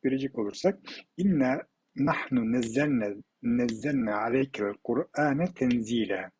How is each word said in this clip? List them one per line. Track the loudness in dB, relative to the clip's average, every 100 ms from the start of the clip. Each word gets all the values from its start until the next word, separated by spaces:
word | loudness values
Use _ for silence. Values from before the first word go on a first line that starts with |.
görecek | 0 0 -4 -4
olursak, | -6 0 -2 -2 -10 -18 -16 -2
"İnna | 2 4 2 0 -4 _ _ -2
nahnu | 0 0 0 0 2
nezzelne, | 0 0 0 2 2 0 -6 -14 _
nezzelne | -2 0 0 -2 -2 0 0
aleykel | 0 0 0 0 -2 -4 -4
Kur'ane | -2 -2 -2 0 2 2 -2
tenzile." | 0 2 2 0 -2 0 -2 -6